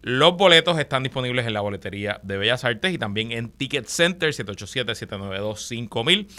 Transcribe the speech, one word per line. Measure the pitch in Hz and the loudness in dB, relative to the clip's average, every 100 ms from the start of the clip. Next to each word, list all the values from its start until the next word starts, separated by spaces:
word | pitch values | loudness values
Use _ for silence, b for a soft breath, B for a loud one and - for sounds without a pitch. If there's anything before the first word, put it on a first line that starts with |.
Los | - 127 156 175 | -2 6 6 8
boletos | 196 165 165 165 | 8 8 6 0
están | 143 135 | 0 -2
disponibles | 131 135 127 123 | -2 -4 -2 -2
en | 117 | -2
la | 107 | -2
boletería | 101 101 98 101 101 104 | -2 -4 -8 -6 -6 -6
de | 95 98 | -6 0
Bellas | 104 127 | 0 2
Artes | 127 113 185 | 0 -2 -2
y | 175 | -2
también | 110 101 113 | -4 -4 -4
en | 117 117 | -4 -8
Ticket | - 135 143 110 | -6 -4 -4 -4
Center, | - 170 180 156 | 0 0 2 -2
siete | 139 101 | -2 -8
ocho | 98 101 | -8 -8
siete, | 131 117 | -4 -4
siete | 110 104 101 | -6 -8 -8
nueve | 98 95 | -8 -6
dos, | 104 104 - | -6 -6 -10
cinco | 117 117 113 | -10 -6 -2
mil. | 123 190 202 | 2 2 0